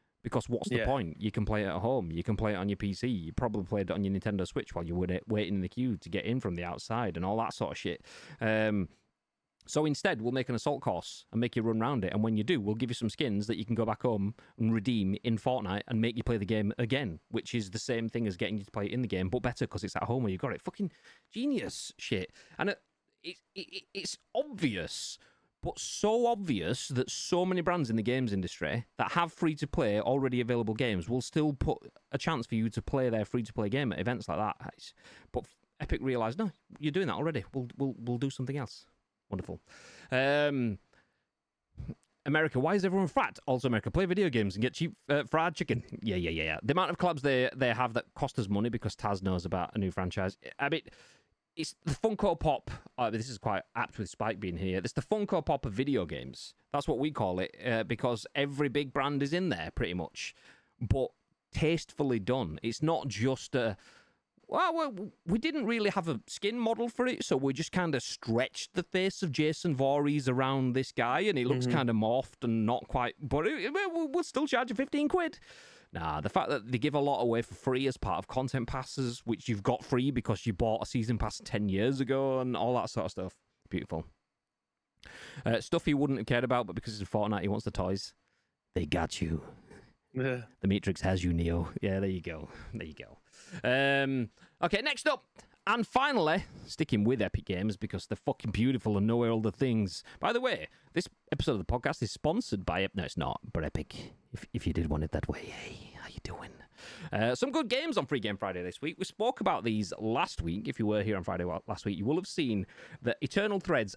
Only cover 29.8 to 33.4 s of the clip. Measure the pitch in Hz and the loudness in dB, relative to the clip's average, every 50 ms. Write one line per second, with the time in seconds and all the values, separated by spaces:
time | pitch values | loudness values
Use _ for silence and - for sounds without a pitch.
29.8 | 135 107 101 107 - - 131 139 135 131 127 120 120 113 123 120 113 104 110 110 | 2 4 2 2 2 2 2 4 2 2 2 2 2 2 2 2 2 0 0 0
30.8 | 131 120 104 90 82 113 120 127 117 - - 160 151 151 143 - - 151 - - | 0 2 2 0 0 0 -2 -2 -2 0 0 2 2 2 2 0 0 0 -2 -2
31.8 | - - - - _ _ - 135 - 175 160 123 117 - 120 110 110 113 - 113 | -6 -14 -20 -20 _ _ -6 -2 0 0 0 0 -2 -2 0 0 0 0 0 -4
32.8 | - - - 135 131 123 113 110 104 - - 123 | -4 0 0 2 2 2 2 2 0 0 0 -2